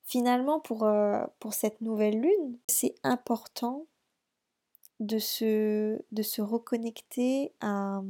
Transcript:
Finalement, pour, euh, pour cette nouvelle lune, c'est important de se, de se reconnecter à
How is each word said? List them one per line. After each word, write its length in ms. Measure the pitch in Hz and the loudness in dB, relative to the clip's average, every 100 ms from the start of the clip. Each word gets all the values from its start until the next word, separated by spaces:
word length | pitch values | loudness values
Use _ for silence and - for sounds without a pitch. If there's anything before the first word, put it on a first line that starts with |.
Finalement, 560 | - 247 247 247 269 311 | -2 0 2 2 2 -2
pour, 240 | - 220 | -2 0
euh, 380 | 220 208 208 208 - _ | 2 4 2 0 -2 _
pour 160 | 214 | -8
cette 260 | - 214 214 | -2 -2 -2
nouvelle 400 | 226 214 214 214 | -4 2 2 4
lune, 380 | 294 403 285 240 - | 4 4 2 -6 -2
c'est 260 | - - - | 0 0 -2
important 840 | - 247 - - - - 240 269 320 _ _ _ _ _ _ _ _ _ - _ | -2 -2 -2 -6 -4 -6 -6 -6 -12 _ _ _ _ _ _ _ _ _ -20 _
de 200 | 208 220 | -2 -2
se, 800 | 214 - 220 214 214 214 214 220 - | -2 0 2 4 2 2 0 -2 -4
de 100 | 214 | -4
se 200 | 214 - | -2 -2
reconnecter 1120 | 208 233 - 233 226 226 - - 247 269 285 _ | -2 -2 -2 -4 -4 -10 -10 -2 0 2 -2 _
à 420 | 208 202 196 196 | -4 -2 -2 -4